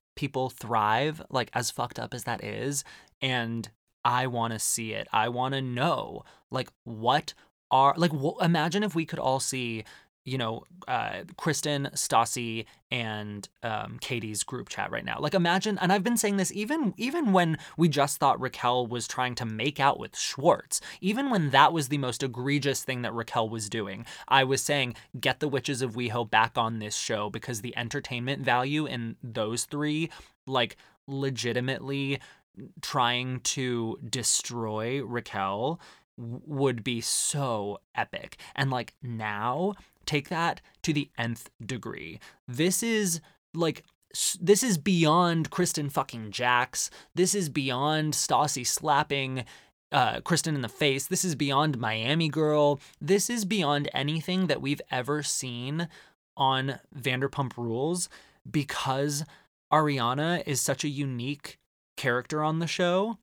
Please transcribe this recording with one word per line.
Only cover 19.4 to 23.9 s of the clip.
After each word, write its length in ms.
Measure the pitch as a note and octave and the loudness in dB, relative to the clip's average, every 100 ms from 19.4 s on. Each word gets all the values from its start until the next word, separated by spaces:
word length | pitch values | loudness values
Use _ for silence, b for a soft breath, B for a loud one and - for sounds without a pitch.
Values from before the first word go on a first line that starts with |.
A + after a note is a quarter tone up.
| A2+ | -4
make 340 | A2 C3+ C#3+ | -2 -2 2
out 200 | C#3 - | 2 2
with 180 | - - | -4 -6
Schwartz, 640 | - - D#3+ A#2+ - - B B | -6 2 4 4 2 -6 B B
even 300 | F#3+ A3+ C#4 | -2 0 0
when 220 | G#3+ D3 | 0 6
that 200 | C3+ D3+ | 8 8
was 160 | E3 B2 | 6 -2
the 100 | D3 | -2
most 260 | B2+ A2+ | -2 -2
egregious 600 | C3+ A#2+ C3 C#3+ C#3 B2+ | -4 -2 0 0 0 -2
thing 200 | - B2 | -4 -4
that 100 | A#2 | -4
Raquel 340 | A2+ A2+ B2+ A2 | -6 -2 0 0
was 220 | A2+ G2 | -2 -4
doing, 360 | A2+ G2 | -4 -4